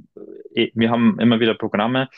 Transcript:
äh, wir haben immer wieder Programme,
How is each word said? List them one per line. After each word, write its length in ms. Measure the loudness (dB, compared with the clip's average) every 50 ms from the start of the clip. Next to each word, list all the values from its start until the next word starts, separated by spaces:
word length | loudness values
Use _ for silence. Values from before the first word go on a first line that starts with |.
| -20 _ _ -20 -20 -20 -20 -20 -20 -10 -4
äh, 160 | -4 -4 -2 0
wir 180 | 0 0 0
haben 280 | 2 2 2 2 2 2
immer 200 | 2 2 2 2
wieder 160 | 2 0 0
Programme, 540 | -2 -4 -4 -2 -2 -2 0 0 -2 -4 -6 _